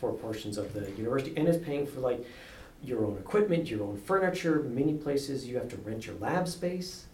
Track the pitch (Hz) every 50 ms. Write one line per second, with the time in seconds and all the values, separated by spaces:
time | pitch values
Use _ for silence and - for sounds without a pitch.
0 | 127 113 - - 113 113 110 - - 107 101 104 95 - 101 104 98 98 95 107
1 | 110 117 131 135 135 160 165 151 156 175 170 165 - 151 143 143 143 139 - 131
2 | 127 123 123 - - - - - - - - - - - - - - 127 123 110
3 | 107 101 101 - - - - 208 208 - 170 165 - 113 110 107 101 101 101 101
4 | - - 190 190 190 180 170 - - 165 160 147 135 123 117 131 143 156 151 151
5 | - 143 139 139 139 143 135 135 - 120 123 123 - - - 92 - 107 113 113
6 | - 110 95 87 104 127 160 185 180 170 - - - 175 185 180 175 - - -
7 | - -